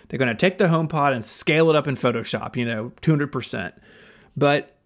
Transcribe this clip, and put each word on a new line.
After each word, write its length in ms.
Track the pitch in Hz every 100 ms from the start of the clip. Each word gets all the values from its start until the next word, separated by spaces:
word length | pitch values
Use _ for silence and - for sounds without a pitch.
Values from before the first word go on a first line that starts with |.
| -
they're 120 | -
gonna 160 | 143 -
take 220 | 185 -
the 100 | 185
HomePod 460 | 165 160 156 143
and 120 | 123 -
scale 440 | - - 156 165
it 60 | 151
up 100 | 143
in 100 | 127
Photoshop, 600 | 127 117 113 107 113 123
you 80 |
know, 300 | 117 110 120 -
two 100 | -
hundred 220 | 151 143
percent. 420 | 131 - 120 87 - _ - - - _ -
But 360 | 143 147 - _